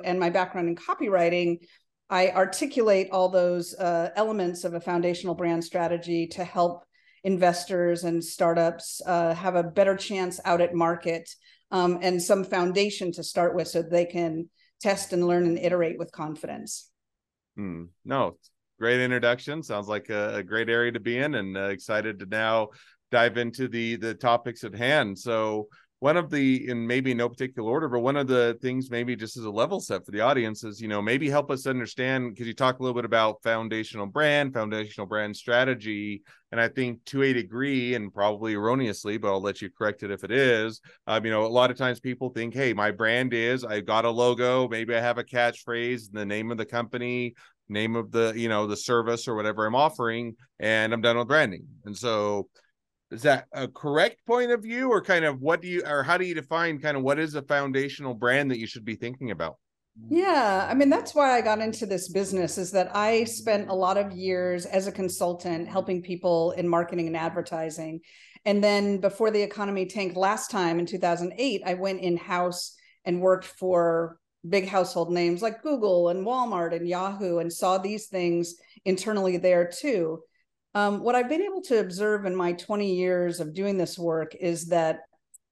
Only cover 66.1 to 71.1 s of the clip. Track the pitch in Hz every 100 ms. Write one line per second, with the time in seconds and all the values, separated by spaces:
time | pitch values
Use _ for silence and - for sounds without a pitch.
66.1 | 175 185 170 170 170 175 170 175 175 165
67.1 | 165 165 170 170 165 160 160 160 160 _
68.1 | - - - 214 202 208 208 202 196 196
69.1 | 196 220 208 196 208 202 196 185 214 190
70.1 | 175 190 220 - 208 175 170 170 185 180